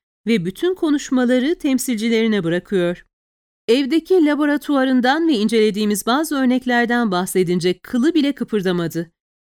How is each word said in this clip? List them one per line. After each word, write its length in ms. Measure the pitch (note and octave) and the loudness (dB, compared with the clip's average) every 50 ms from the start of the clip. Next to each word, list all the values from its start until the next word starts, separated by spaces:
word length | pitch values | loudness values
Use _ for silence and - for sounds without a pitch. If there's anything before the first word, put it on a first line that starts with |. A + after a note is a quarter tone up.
| _ _ _ _ _ G#3+ | _ _ _ _ _ -2
ve 180 | A#3 G#3+ E3 | -2 -2 -2
bütün 300 | F3 F#3+ - E4 F4+ F#4 | -4 -6 -4 -4 -4 -2
konuşmaları 800 | - F4+ D4+ D4 C#4+ - - C4+ B3+ B3 A#3+ B3+ B3+ B3 C#4+ F4 | -2 0 0 0 -2 -2 -2 -2 0 2 2 2 2 0 0 -4
temsilcilerine 880 | - - D4 C4 B3 - - B3 G#3 G#3+ A#3 A#3 A3 A3+ A3+ G#3+ G3+ E3+ | -2 -2 -2 -2 -2 -2 -4 -4 -4 -2 -2 0 0 0 0 0 0 -2
bırakıyor." 600 | E3 E3 F3+ F3+ - G#3 F#3 F3 F3 F3 - - _ _ _ _ _ _ _ _ _ _ _ _ - | -2 -4 -4 -4 -2 -2 -2 0 -2 -4 -6 -12 _ _ _ _ _ _ _ _ _ _ _ _ 0
Evdeki 580 | A3+ C4+ C#4+ B3 D4+ E4 D#4+ - F#4 F#4 D#4 | 2 2 2 0 0 -2 0 2 2 4 4
laboratuvarından 1040 | D4 D4 C#4 D4+ D4 D4 D4 - - D4 C4+ C4 C4+ C4 B3+ A3+ B3+ C#4 D#4+ E4+ D#4+ | 2 2 2 0 0 0 -2 -2 -2 0 0 2 2 2 2 2 2 0 0 2 0
ve 60 | D4 | 2
incelediğimiz 720 | G3+ G#3 A3 A#3 A3+ G#3+ G#3+ F#3 G#3 G#3+ G#3 G#3 G3 - | 2 0 0 2 2 2 2 0 0 -2 -2 -2 -2 -2
bazı 300 | A3 A#3+ C#4+ E4 D#4 D4+ | -2 -2 -2 -2 -2 -2
örneklerden 760 | C#4 C4 B3 B3+ B3+ B3+ B3 A#3+ A#3+ A#3+ A3+ A#3+ A#3+ A#3+ G#3+ | 0 0 2 0 0 0 0 0 0 2 2 0 0 0 0
bahsedince 680 | F#3 F3 F#3 F3+ - F#3 F#3 E3+ F3+ F#3 D#3+ F#3 F3+ - | -2 -2 -4 -2 0 0 0 0 0 0 0 -2 -2 -4
kılı 340 | - - - B3 A#3+ D#4+ F4 | -8 -6 -2 0 0 2 2
bile 180 | D#4+ C4+ C#4+ | 2 0 0
kıpırdamadı. 800 | C#4 - A#3 - - G#3+ F3+ F#3 F3+ F3 E3+ D#3+ - E3 E3+ E3 _ _ _ _ _ _ _ _ | -2 -4 -6 -4 -4 -2 -2 0 -2 -2 -2 -4 -4 -6 -8 -10 _ _ _ _ _ _ _ _